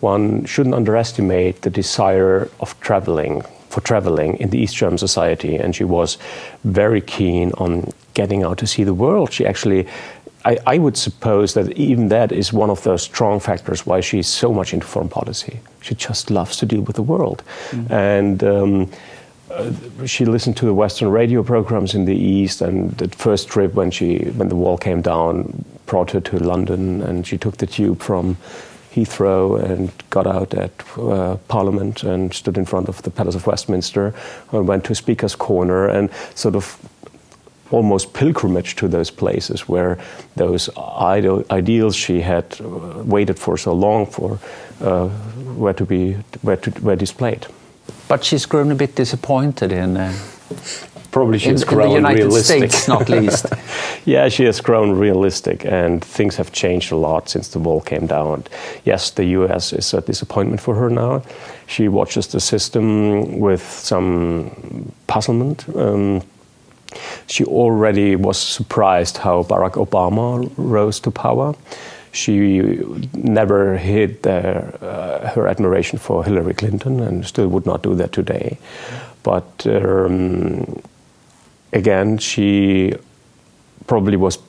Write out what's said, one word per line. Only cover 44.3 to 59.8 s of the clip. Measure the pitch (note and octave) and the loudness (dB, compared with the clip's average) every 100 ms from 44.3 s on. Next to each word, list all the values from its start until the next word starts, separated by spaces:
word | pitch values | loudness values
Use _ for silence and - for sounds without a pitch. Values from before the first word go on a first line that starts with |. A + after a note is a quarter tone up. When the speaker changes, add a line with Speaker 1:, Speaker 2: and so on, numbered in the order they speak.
| G#2+ - - - - | -6 -10 -18 -20 -6
Speaker 1:
uh, | - F2+ F#2 G#2 G#2+ A2+ C3 A2+ | -2 0 0 -4 -10 -12 -12 -2
were | G#2+ | -2
to | F#2+ F#2 | 0 0
be, | F#2 F#2 G2 G2+ - | 0 0 -4 -8 -8
were | G#2+ F#2 | -2 -2
to, | - - | -2 -4
were | A2 F#2+ | -2 0
displayed. | F#2+ - B2 G#2 - - - - - - - | -2 -2 -4 -4 -10 -20 -20 -20 -20 -20 -2
Speaker 2:
But | C#3 | -2
she's | - D#3 - | 0 -2 0
grown | D#3 C#3+ | 2 2
a | C#3 | 2
bit | C3+ - | -2 0
disappointed | B2 B2+ - C3+ C#3+ C#3 F#2+ | -2 -2 0 0 0 0 -2
in, | F#2 F2+ F#2 | 0 0 0
uh, | F#2+ F#2+ G2+ - - - - - - - - | -2 -6 -12 -18 -14 -14 -12 -14 -16 -20 -4
Speaker 1:
Probably | - B2 A2 | 2 2 2
she | A#2 | 2
Speaker 2:
in, | C3 | 2
Speaker 1:
has | |
Speaker 2:
in | - | 2
the | C#3 | 4
Speaker 1:
grown | C3+ | 6
Speaker 2:
United | D3 D3 A2+ | 6 4 4
Speaker 1:
realistic. | G2+ A2+ A2 D#3+ B2 | 6 4 6 4 4
Speaker 2:
States, | - - | 2 2
not | A#2+ A2+ | 2 2
least. | C3+ G#3 - - | 4 4 2 -2
Speaker 1:
<laughs> | B2 - - - - - | -6 -8 -10 -8 -6 2
Yeah, | C3+ C3+ | 4 4
she | A2+ | 4
has | B2 G#2 | 4 4
grown | - A#2 G#2+ | 2 4 4
realistic, | F#2+ G#2 F#2 F#2+ F2+ - F2 G#2 | 4 4 4 2 0 -4 -4 -2
and | F#2+ E2+ F2 | 0 2 0
things | - - G2+ - | -4 0 0 0
have | F#2 | -6
changed | - F#2+ F2+ E2+ | -2 0 0 0
a | D#2+ | 0
lot | D#2 D#2+ - | 2 0 0
since | - - | -6 -4
the | - | -4
wall | E2 D#2 | 0 0
came | - - E2 | 0 -4 0
down. | D2+ D#2 D2 B1+ - - - | 0 0 -4 -6 -14 -14 -6
Yes, | - G2+ - | 0 0 0
the | - F2+ | -2 0
U | F2+ F#2 | 2 2
S | F2+ - | 0 -2
is | - | -4